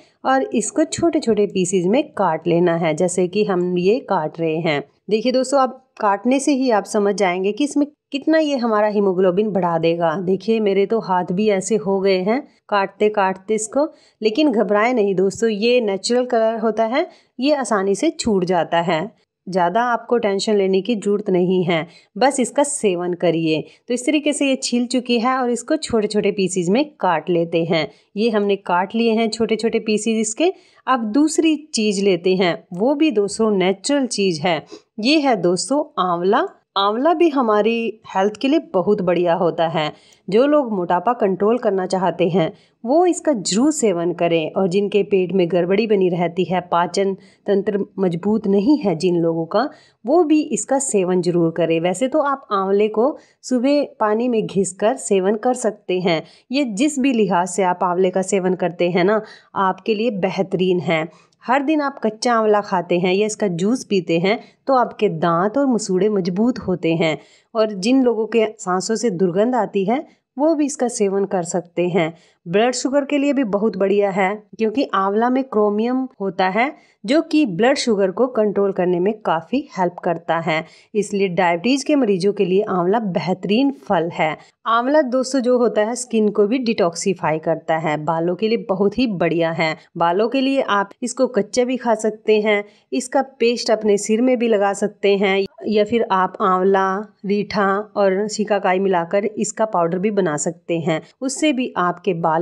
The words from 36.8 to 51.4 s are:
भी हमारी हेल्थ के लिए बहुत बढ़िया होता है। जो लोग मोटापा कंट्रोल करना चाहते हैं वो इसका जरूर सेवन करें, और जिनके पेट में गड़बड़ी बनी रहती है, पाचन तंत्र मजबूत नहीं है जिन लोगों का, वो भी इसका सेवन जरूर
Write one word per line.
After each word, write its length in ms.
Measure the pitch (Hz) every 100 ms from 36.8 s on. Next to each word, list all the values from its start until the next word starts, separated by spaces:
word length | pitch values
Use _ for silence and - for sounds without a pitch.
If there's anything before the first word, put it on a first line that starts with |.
| 202 226 311
भी 140 | 320 349
हमारी 720 | 269 226 208 214 233 226 - -
हेल्थ 280 | 190 208 208
के 100 | 269
लिए 120 | 311 -
बहुत 280 | 190 180 196
बढ़िया 320 | 180 175 175 175
होता 320 | 175 156 160
है। 220 | 165 156 - _ _ -
जो 180 | 208 285
लोग 260 | 294 240
मोटापा 400 | 202 175 180 233 240
कंट्रोल 420 | 208 185 208 240
करना 280 | 214 190 185
चाहते 400 | 190 185 - 190
हैं 220 | 180 156 - _ _
वो 220 | 226 320 370
इसका 260 | 320 320
जरूर 380 | 240 - 190 294
सेवन 400 | 294 220 170 170
करें, 380 | 170 170 165 156
और 160 | 190 190
जिनके 340 | 196 202 202
पेट 280 | 190 196 180
में 140 | 190 170
गड़बड़ी 380 | 175 170 202 226
बनी 220 | 202 180
रहती 340 | 180 170 175 170
है, 140 | 180
पाचन 500 | 180 170 175 196 196 190 - _ -
तंत्र 320 | 202 196 196 - -
मजबूत 480 | 185 170 202 214 202
नहीं 300 | 202 214 294
है 180 | 202 156
जिन 200 | 180 170
लोगों 280 | 165 165 160
का, 220 | 202 294 - _ _ 220
वो 180 | 339
भी 180 | 302 302
इसका 360 | - 214 - 269
सेवन 420 | - 202 180 185
जरूर 300 | 175 170